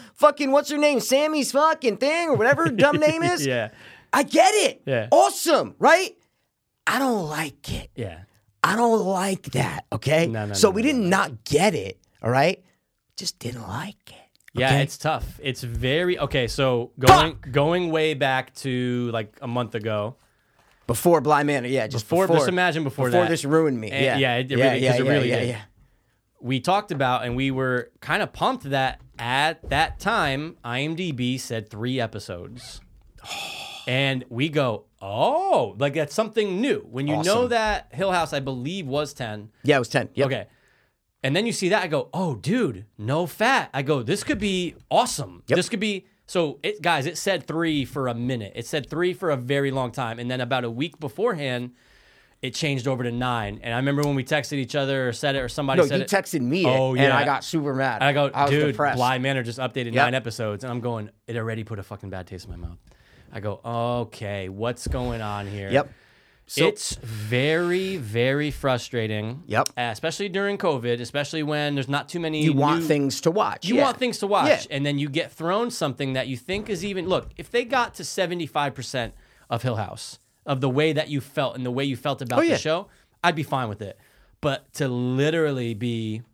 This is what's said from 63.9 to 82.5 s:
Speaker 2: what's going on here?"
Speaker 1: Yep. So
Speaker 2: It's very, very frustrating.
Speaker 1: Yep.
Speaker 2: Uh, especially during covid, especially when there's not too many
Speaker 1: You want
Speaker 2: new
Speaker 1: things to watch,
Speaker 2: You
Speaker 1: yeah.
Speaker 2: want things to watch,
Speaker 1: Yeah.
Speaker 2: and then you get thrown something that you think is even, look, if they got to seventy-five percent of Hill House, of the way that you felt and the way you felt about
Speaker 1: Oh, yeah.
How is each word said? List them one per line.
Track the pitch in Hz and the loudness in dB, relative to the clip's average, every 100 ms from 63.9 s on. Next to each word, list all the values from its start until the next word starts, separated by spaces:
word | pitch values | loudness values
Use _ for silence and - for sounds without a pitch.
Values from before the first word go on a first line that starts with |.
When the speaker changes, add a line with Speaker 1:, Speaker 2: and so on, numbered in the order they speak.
| 120 110 - 104 101 95 | -2 -4 -8 -8 -6 -8
Speaker 2:
what's | 98 117 123 - | -4 -4 -4 -4
going | 131 123 117 | -4 -4 -4
on | 107 104 98 | -6 -6 -6
here?" | 101 98 | -8 0
Speaker 1:
Yep. | 131 - - _ _ _ _ - | 0 0 -8 _ _ _ _ -8
So | - 170 | 2 2
Speaker 2:
It's | 208 - - | 2 -8 -8
very, | 110 110 107 123 143 160 175 180 190 190 | -10 -10 -2 0 2 2 2 0 -2 -6
very | 110 117 127 143 147 | -4 0 2 2 -2
frustrating. | - 139 123 - 120 110 107 107 135 - | -2 0 -2 -2 -4 -2 -2 -4 -8 -4
Speaker 1:
Yep. | 104 - - | 0 0 -2
Speaker 2:
Uh, | 120 | -4
especially | 107 160 - 202 | -4 -6 -4 -4
during | 185 202 202 | -2 -2 -2
covid, | 185 139 120 120 | -2 0 0 -2
especially | 120 143 143 160 | -2 -6 -4 -4
when | 147 151 147 139 | -2 -2 -2 -2
there's | 135 | -2
not | 143 143 | -4 -4
too | 175 | -6
many | 165 156 | -4 0
Speaker 1:
You | 156 | 2
want | 139 147 165 | 4 4 2
Speaker 2:
new | 160 | 2
Speaker 1:
things | 147 139 135 | 2 0 0
to | 165 | 0
watch, | 190 170 - 175 | 2 0 -2 0
Speaker 2:
You | 247 | 2
Speaker 1:
yeah. | |
Speaker 2:
want | 277 226 | 2 2
things | 247 - | -2 -2
to | 202 | 0
watch, | 202 277 269 - | 2 4 2 0
Speaker 1:
Yeah. | 143 | -4
Speaker 2:
and | |
then | 143 143 | -2 -2
you | 147 | -2
get | 143 123 | -4 -6
thrown | - 165 202 240 | -6 -2 -2 -2
something | 240 147 120 135 | -2 -4 -2 -4
that | 131 127 | -4 -4
you | 123 | -6
think | - 196 214 | -6 -6 -4
is | 190 | -6
even, | 202 190 175 | -4 -6 0
look, | 160 117 - | -2 -2 -14
if | - | -4
they | 240 247 | -4 0
got | 262 226 - | 0 -2 -6
to | |
seventy-five | 165 - 175 175 151 151 143 | -8 -2 -2 -2 -4 -2 -2
percent | - 117 131 113 - - _ - | -4 -8 -6 -6 -8 -20 _ -6
of | 117 | -4
Hill | 127 110 | -2 -4
House, | 98 - - - _ _ - | -6 -10 -16 -18 _ _ -6
of | 135 | -2
the | 135 | 0
way | 127 160 | 2 2
that | 147 151 | 0 -2
you | 147 | -4
felt | - - 131 110 | -4 -4 -4 -4
and | |
the | 123 | -6
way | 123 139 | -2 -2
you | 120 | -4
felt | 147 131 | -4 -6
about | 123 175 | -2 2
Speaker 1:
Oh, | |
yeah. | 330 | 2